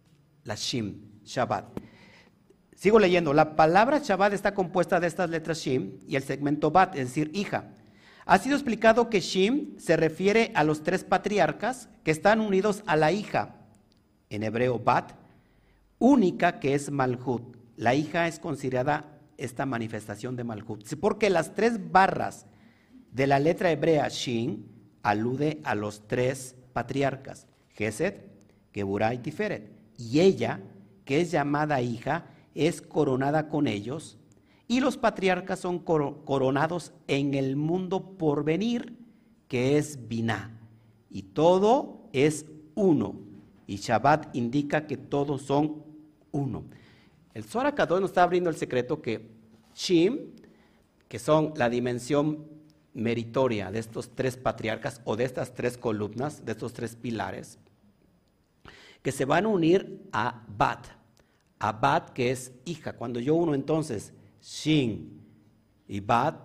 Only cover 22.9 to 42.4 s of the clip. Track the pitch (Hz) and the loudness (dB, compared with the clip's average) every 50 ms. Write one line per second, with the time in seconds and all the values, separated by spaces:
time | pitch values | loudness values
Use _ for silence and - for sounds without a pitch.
22.9 | - - - _ - 123 135 139 139 139 143 160 165 - 185 175 156 139 156 165 | -20 -20 -20 _ -2 0 2 4 4 4 4 2 2 2 2 0 0 2 2 2
23.9 | 160 147 123 113 - - - 135 120 113 117 151 202 - - - - - - _ | 4 4 2 -2 -4 -6 -6 -2 -2 -2 -2 -2 -6 -8 -12 -18 -20 -20 -20 _
24.9 | _ _ - 104 104 107 110 123 127 135 147 156 151 - - 139 110 104 104 104 | _ _ 0 0 0 2 0 -2 -2 -2 -2 -2 -2 -4 -4 -4 -4 -2 -2 -6
25.9 | 104 - - - 127 123 123 127 143 131 - - - - - - - 120 117 120 | -8 -10 -8 -4 -2 0 0 0 -2 -4 -10 -16 -18 -20 -20 -10 -8 -8 -6 -4
26.9 | 131 139 139 131 135 - - - 98 - - _ _ _ _ _ _ - 104 110 | -2 -2 0 -2 -2 -4 -14 -18 -18 -20 -20 _ _ _ _ _ _ -4 -4 -4
27.9 | 110 - 160 202 196 - - - - - - _ _ _ _ _ - 104 101 98 | -2 -2 -4 -4 -4 -6 -18 -20 -20 -20 -20 _ _ _ _ _ -8 -6 -4 -2
28.9 | 98 104 107 110 127 127 127 156 - - 214 202 151 - - - - - - _ | 0 0 0 0 0 -2 -8 -10 -6 -6 -4 -4 -4 -8 -10 -16 -20 -20 -20 _
29.9 | _ - 120 113 123 151 185 196 156 113 117 113 143 - - - - - - - | _ -16 -10 0 2 6 6 6 4 4 -2 -4 -4 -6 -10 -16 -20 -20 -20 -20
30.9 | _ _ _ - 135 156 175 165 170 147 143 143 147 147 151 151 147 131 123 123 | _ _ _ -2 0 0 0 0 0 0 0 0 0 0 0 0 0 0 0 -2
31.9 | 117 120 - 131 151 170 - - - - _ _ - - 143 170 160 - - - | -4 -6 -4 -4 -4 -4 -6 -12 -20 -20 _ _ -4 0 0 0 0 -2 -12 -6
32.9 | - 175 147 139 131 127 139 139 151 156 151 151 - 147 147 120 107 101 104 117 | 0 0 2 2 2 0 0 2 0 0 0 0 -2 0 0 0 0 -2 -6 -8
33.9 | 139 160 - - - - - _ - _ _ _ _ _ _ - 233 254 269 262 | -10 -10 -10 -14 -20 -20 -20 _ -20 _ _ _ _ _ _ -2 0 2 2 0
34.9 | - - 240 214 220 - 190 185 180 180 185 190 190 180 - 175 180 165 - - | 0 2 0 0 0 2 0 0 0 0 -2 -6 -8 -6 -4 -4 -4 -4 0 0
35.9 | 165 151 143 135 143 - - - 135 139 131 131 139 139 156 160 175 170 - - | 2 2 2 0 -4 -8 -4 -2 0 2 2 2 2 2 0 0 -2 -4 -8 -10
36.9 | - - - - 143 139 143 143 139 139 135 135 135 143 156 156 175 185 190 175 | -20 -16 -4 -2 0 0 0 0 0 0 0 0 -2 -2 -2 0 -2 -2 -2 -2
37.9 | 196 185 - 190 - - 160 151 143 151 143 156 160 180 214 240 240 240 - - | -4 -4 -6 -8 -8 -2 0 0 0 0 0 0 0 0 0 -2 -2 -4 -6 -8
38.9 | - - - - _ _ _ _ _ _ _ - 131 120 123 135 147 147 147 147 | -16 -20 -20 -20 _ _ _ _ _ _ _ -4 -2 0 2 4 2 2 2 0
39.9 | - 131 113 110 117 113 113 113 107 - - - - - - - - - _ _ | -8 -14 -10 -6 -4 -2 -2 -2 -2 -2 -6 -12 -16 -20 -20 -20 -20 -20 _ _
40.9 | _ _ _ _ - 98 95 - - 147 156 175 180 190 202 214 247 294 - - | _ _ _ _ -14 -14 -14 -8 0 4 6 6 6 6 6 4 4 4 2 -4
41.9 | - - - - - 127 143 156 151 - | -12 -18 -16 -4 0 2 2 2 2 0